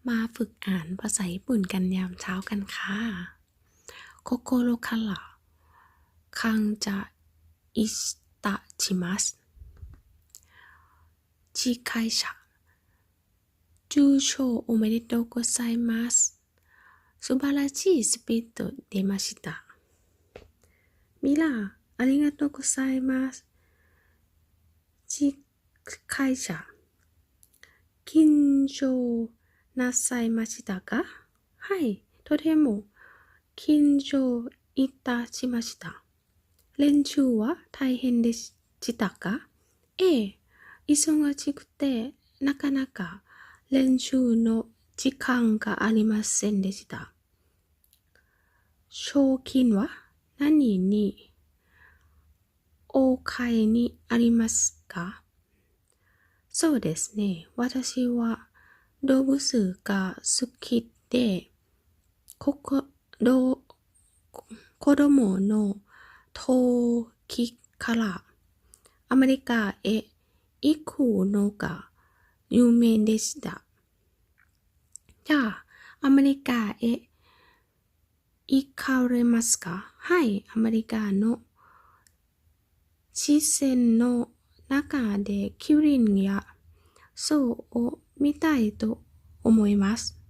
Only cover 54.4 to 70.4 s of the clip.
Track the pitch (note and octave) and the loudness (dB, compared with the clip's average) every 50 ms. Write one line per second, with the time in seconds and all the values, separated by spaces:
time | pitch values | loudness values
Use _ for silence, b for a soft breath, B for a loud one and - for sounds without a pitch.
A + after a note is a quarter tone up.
54.4 | A3+ A3 G#3+ - - - _ _ _ _ - F3 E3+ F#3+ - - _ _ _ _ | 2 0 0 0 0 0 _ _ _ _ -10 -10 -8 -10 -12 -16 _ _ _ _
55.4 | _ _ _ _ _ _ _ _ _ _ _ _ _ _ _ _ _ _ _ _ | _ _ _ _ _ _ _ _ _ _ _ _ _ _ _ _ _ _ _ _
56.4 | _ _ - - - D#4+ D4 A#3 - D#3 D#3+ - - - - G#3 G#3 G3 F3+ E3 | _ _ -4 -2 0 2 0 0 -2 -4 -4 -4 -8 -8 -6 -4 -4 -4 -4 -6
57.4 | E3 _ _ - A#3+ B3+ - C4 B3 - - C4 B3 A#3+ A#3+ A#3+ A#3 A3+ A3+ - | -10 _ _ -4 -4 -4 -4 -6 -6 -6 -4 -2 -2 -2 -2 -2 -2 -2 -4 -6
58.4 | - _ b b b b b b b b b _ - C4+ C4 C4 C4+ C4+ C4+ C#4 | -10 _ b b b b b b b b b _ 0 2 2 4 4 2 0 0
59.4 | - - - A#3 G3+ F3+ F#3 _ _ - G3+ G3 F#3+ F#3 - - - - - - | 0 0 0 0 0 0 -4 _ _ -2 -2 -2 -2 -4 -6 -8 -4 -4 -2 -2
60.4 | B3 A#3+ _ _ - - B3 A#3 A#3 - _ _ _ _ - B3 B3 A3 F#3 F3+ | -4 -6 _ _ -6 -2 -2 -2 -2 -4 _ _ _ _ 0 0 2 2 0 -2
61.4 | - _ _ _ _ _ _ _ _ _ _ _ _ _ _ _ _ - - _ | -6 _ _ _ _ _ _ _ _ _ _ _ _ _ _ _ _ -20 -20 _
62.4 | - C#4+ C#4 - - - C#4 C4+ - - _ _ _ _ - _ A3 A#3+ C4 C4 | -4 -4 -4 -4 -6 -4 -4 -4 -4 -6 _ _ _ _ -6 _ 2 4 4 4
63.4 | B3+ B3+ C4 - _ _ - _ _ _ _ _ _ _ _ _ _ _ - - | 2 2 -2 -4 _ _ -20 _ _ _ _ _ _ _ _ _ _ _ -20 -20
64.4 | _ B A3 B B B B B - C#4+ C#4+ C#4 D4 C#4+ C#4+ C#4 A#3+ G3 F#3 F#3+ | _ B -20 B B B B B 2 2 4 6 6 6 6 4 4 2 2 0
65.4 | G3 G3+ G#3+ G#3+ G#3+ G3 G3+ G#3 b b b b b b b b b b _ - | 0 0 0 0 0 -2 -4 -6 b b b b b b b b b b _ -10
66.4 | - - B3+ B3+ B3 B3 B3 A#3+ A#3+ A#3+ A#3 A#3 A#3 - _ _ _ - - - | -2 0 2 4 4 2 2 2 2 0 0 -2 -4 -8 _ _ _ -10 -4 -4
67.4 | A#3 A#3 - _ _ _ _ _ - - A#3 A#3 A3 G3+ F3+ - _ _ _ _ | -4 -4 -6 _ _ _ _ _ -6 -4 -2 -2 -2 -4 -4 -8 _ _ _ _
68.4 | _ _ _ _ _ b b b b b b b b _ B3 C4 C4 C4 C4 C4+ | _ _ _ _ _ b b b b b b b b _ 4 4 6 6 4 0
69.4 | _ - A#3+ A#3 G#3+ G3 - _ - G3 A3 G#3+ - _ _ _ _ _ _ _ | _ -2 0 0 0 -2 -4 _ -2 -2 -2 -2 -4 _ _ _ _ _ _ _